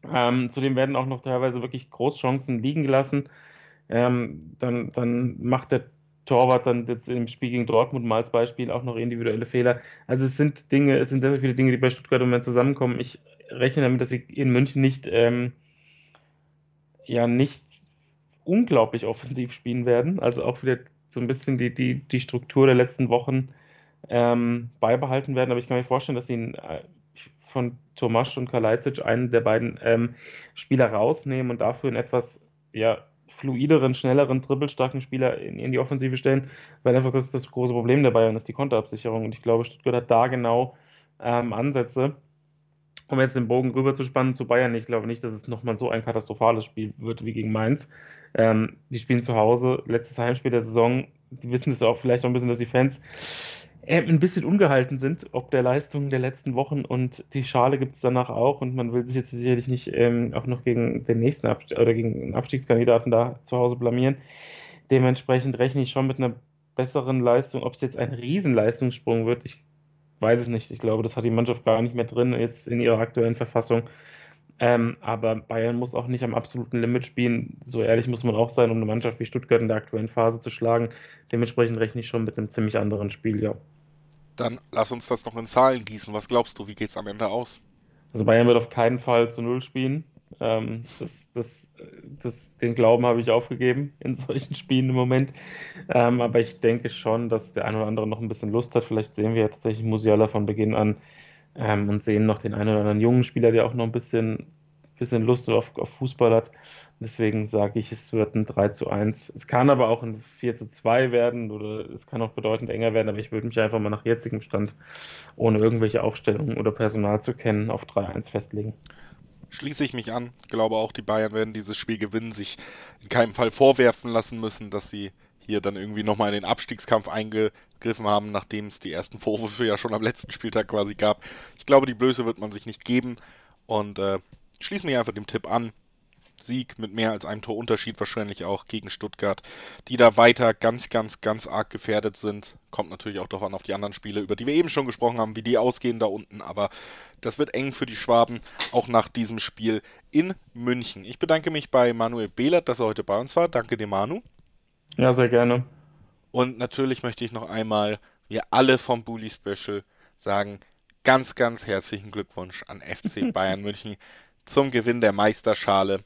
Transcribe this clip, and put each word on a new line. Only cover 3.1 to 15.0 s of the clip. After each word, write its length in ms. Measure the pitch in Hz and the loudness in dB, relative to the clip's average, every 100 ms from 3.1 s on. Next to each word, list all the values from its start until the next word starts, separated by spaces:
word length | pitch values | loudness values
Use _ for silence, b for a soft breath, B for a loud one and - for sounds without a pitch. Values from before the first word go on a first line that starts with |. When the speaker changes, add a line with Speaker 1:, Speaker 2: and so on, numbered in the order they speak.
| 143 135 B B B B B _ | -2 -4 B B B B B _
Speaker 1:
Ähm, 680 | 117 123 123 120 76 78 - | 0 2 2 -2 -8 -18 -8
dann, 320 | 123 120 117 | -4 -4 -4
dann 460 | - 120 120 123 107 | -4 -2 -2 -2 -4
macht 280 | 117 127 - | -2 -2 0
der 120 | 127 - _ _ _ - | -2 -2 _ _ _ 0
Torwart 400 | 127 127 127 123 | 4 6 4 4
dann 220 | 120 117 | 0 -2
jetzt 220 | 120 - | -6 -4
im 180 | 123 117 | -4 -4
Spiel 240 | - 127 | -6 -4
gegen 140 | 123 117 | -2 2
Dortmund 400 | 113 131 135 117 | 2 2 0 0
mal 120 | 110 | 0
als 140 | 117 | 0
Beispiel 400 | 120 120 - 123 | 0 0 -2 -6
auch 120 | 120 | -4
noch 120 | 127 117 | -6 -6
individuelle 500 | 120 117 117 110 117 | -6 -4 -4 -4 -2
Fehler. 360 | 123 123 120 B B B | 0 2 2 B B B
Also 180 | 127 131 | 0 0
es 120 | 131 | 2
sind 340 | 147 147 - | 0 0 0
Dinge, 260 | 139 143 135 | 4 4 4
es 120 | 127 | 2
sind 120 | 135 | 0
sehr, 100 | 131 | 2
sehr 100 | 139 | 2
viele 120 | 131 127 | 0 2
Dinge, 160 | 131 | 2
die 60 | 123 | 4
bei 120 | 131 | 2
Stuttgart 320 | 123 - 131 | 0 -2 0
im 80 | 127 | 2
Moment 140 | 123 | 2
zusammenkommen. 560 | 123 123 127 139 123 120 | 2 2 2 2 -2 -2
Ich 200 | 123 - _ _ - | -6 -12 _ _ -16
rechne 340 | - 127 131 | -2 0 2
damit, 160 | 131 127 | 2 2
dass 100 | 123 | 0
sie 140 | 127 - | -4 -8
in 180 | - 135 | -2 2
München 300 | 123 135 135 | 4 2 4
nicht, 260 | 135 135 | 2 0